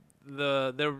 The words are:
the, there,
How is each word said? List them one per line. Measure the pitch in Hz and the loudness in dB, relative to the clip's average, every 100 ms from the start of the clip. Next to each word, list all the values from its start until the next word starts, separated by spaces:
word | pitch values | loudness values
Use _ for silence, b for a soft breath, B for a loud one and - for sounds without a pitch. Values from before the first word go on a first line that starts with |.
| _ _ | _ _
the, | 139 139 143 139 131 127 | -12 -2 2 2 0 0
there, | 151 139 | -2 -2